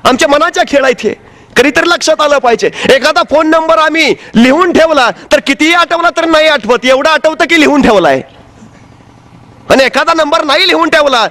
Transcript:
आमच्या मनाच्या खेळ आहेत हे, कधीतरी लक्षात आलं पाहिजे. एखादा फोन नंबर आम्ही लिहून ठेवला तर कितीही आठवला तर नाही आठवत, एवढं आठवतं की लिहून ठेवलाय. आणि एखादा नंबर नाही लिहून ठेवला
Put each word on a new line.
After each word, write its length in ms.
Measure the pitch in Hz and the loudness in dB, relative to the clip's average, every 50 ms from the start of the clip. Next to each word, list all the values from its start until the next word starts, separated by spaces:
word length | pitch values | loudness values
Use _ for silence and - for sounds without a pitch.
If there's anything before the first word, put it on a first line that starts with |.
| - | -2
आमच्या 240 | - 262 240 330 | -2 -2 -2 -2
मनाच्या 360 | 294 285 294 320 349 - 370 339 | -2 0 -2 -2 -2 -2 -4 -4
खेळ 160 | - - 277 262 | -2 -2 -2 0
आहेत 120 | 262 247 - | 0 -4 -2
हे, 300 | - 208 - - - - - - - _ - | -6 -6 -6 -8 -14 -20 -20 -20 -20 _ -2
कधीतरी 320 | - 247 294 - 339 330 349 | 0 0 0 0 0 -2 0
लक्षात 320 | 349 302 - 311 311 302 | -2 -2 0 -2 0 0
आलं 160 | 302 294 285 | 0 0 0
पाहिजे. 340 | 277 254 240 233 - 196 156 - - - 190 | 0 0 0 0 0 -2 -6 -6 -4 0 0
एखादा 320 | 247 269 240 302 311 349 320 - | 0 2 0 0 0 -2 -2 0
फोन 200 | 269 302 320 311 | 0 0 2 2
नंबर 280 | 320 330 320 320 320 | 0 0 0 0 0
आम्ही 380 | 320 311 320 302 320 311 262 - - - - - | 0 0 0 0 0 0 0 -2 -4 -8 -2 0
लिहून 360 | 214 233 254 269 320 370 349 | 2 4 4 4 2 0 0
ठेवला 380 | 320 - 320 330 311 277 247 220 185 - - - | 2 2 2 2 2 0 0 -2 -4 -6 -4 -2
तर 80 | 302 285 | -2 -2
कितीही 340 | - - 277 - 302 320 339 | 0 -4 -4 -2 0 0 2
आठवला 360 | 349 339 339 349 330 339 339 | 0 0 -2 -2 -2 -2 -2
तर 160 | 330 339 320 | -2 -2 -2
नाही 220 | 330 320 311 311 | 0 2 2 2
आठवत, 380 | 311 294 269 - 208 247 226 - | 2 0 -2 -2 -2 -2 0 2
एवढं 240 | 254 262 262 277 320 | 0 0 2 2 0
आठवतं 360 | 311 302 - 311 311 - - | 0 2 0 -2 0 0 -2
की 160 | 269 339 330 | 0 2 2
लिहून 200 | 294 277 285 294 | 2 2 2 2
ठेवलाय. 400 | 254 269 220 190 170 151 135 131 - - - - - - - - - - - - - - - _ - - - - - - - - - - - - - - | 2 2 2 2 2 2 0 -2 -4 -10 -20 -20 -20 -20 -20 -20 -20 -20 -20 -20 -20 -20 -20 _ -20 -20 -20 -20 -20 -20 -20 -20 -20 -20 -20 -20 -4 -2
आणि 140 | - 262 269 | 0 0 0
एखादा 300 | 240 - 254 311 330 330 | 0 -2 -2 -2 -2 0
नंबर 300 | 320 311 285 311 330 330 | -2 -2 -2 -2 -2 0
नाही 240 | 294 269 330 381 | 0 0 0 0
लिहून 220 | 359 320 320 330 320 | 0 0 0 0 0
ठेवला 380 | 330 311 294 285 262 233 214 - | 0 0 0 0 0 0 -2 -4